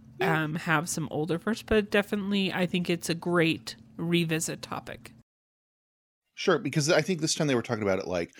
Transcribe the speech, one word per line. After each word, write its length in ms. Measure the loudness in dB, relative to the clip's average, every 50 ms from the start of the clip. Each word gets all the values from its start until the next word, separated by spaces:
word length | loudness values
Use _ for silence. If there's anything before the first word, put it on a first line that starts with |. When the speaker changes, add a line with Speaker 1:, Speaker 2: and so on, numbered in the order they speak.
| -20 -14 -6 -2
Speaker 1:
Yeah. 240 | 0 2 2 2 0
Speaker 2:
um, 120 | -2 -4
have 340 | -4 0 0 2 2 2 0
some 180 | -2 -4 -4 -2
older 260 | -2 -2 -2 -2 -2
first, 300 | -2 -2 -2 -2 -2 0
but 240 | 0 2 2 2 2
definitely 600 | 2 0 0 0 -2 -4 -2 -2 0 0 0 0
I 140 | 0 0 0
think 240 | 0 0 0 0 0
it's 200 | -2 -2 0 -2
a 60 | -4
great 600 | -2 0 0 2 4 4 4 2 -2 -4 -12 -14 -14 -16 -16 -10
revisit 680 | -6 -2 0 2 2 2 2 0 -2 -2 -4 -6 -8 -10
topic. 500 | -10 -10 -10 -10 -10 -14 -14 -16 -20 -20 -20 -20 _ _ _ _ _ _ _ _ _ _ _ _ _ _ _ _ _ _ _ _ _ _
Speaker 1:
Sure, 240 | -2 2 2 2
because 320 | 2 2 0 0 0 2 4
I 120 | 4 4
think 180 | 4 2 0 -2
this 140 | 0 -2 0
time 120 | 0 0
they 80 | 2 2
were 60 | 0
talking 220 | 0 0 -2 -2 0
about 160 | 0 0 0
it, 80 | 0
like, 240 | -2 -2 -2 -2 -4 -8